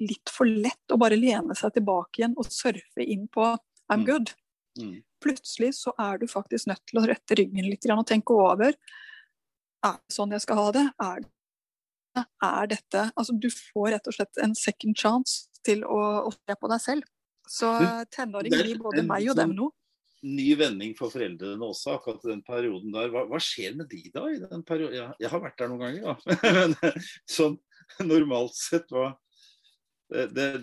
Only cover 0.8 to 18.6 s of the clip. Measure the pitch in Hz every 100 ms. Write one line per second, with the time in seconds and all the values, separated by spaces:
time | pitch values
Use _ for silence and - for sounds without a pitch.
0.8 | - 247 226 214 247 214 330 - 214 240
1.8 | 202 185 - - 233 262 240 - 254 208
2.8 | - - 240 202 208 - 226 233 _ _
3.8 | - 214 220 294 226 - _ _ _ -
4.8 | - 92 - _ 294 262 - - 233 277
5.8 | - - 208 196 233 196 202 226 - 185
6.8 | - 226 220 - - 214 190 190 190 202
7.8 | 233 214 233 220 - 226 190 185 240 294
8.8 | - - - - - _ _ _ _ _
9.8 | 208 175 - - 208 208 - 214 208 233
10.8 | 285 - 190 180 - _ _ _ _ _
11.8 | _ _ _ 247 240 - 196 - 208 214
12.8 | - 196 214 - 233 233 233 - - 208
13.8 | 208 214 - - 202 - 220 220 - -
14.8 | 214 214 214 240 262 - - - - 214
15.8 | - 214 208 208 220 - - 202 214 226
16.8 | - 285 - _ _ _ - - 233 233
17.8 | 233 233 233 - 240 202 220 156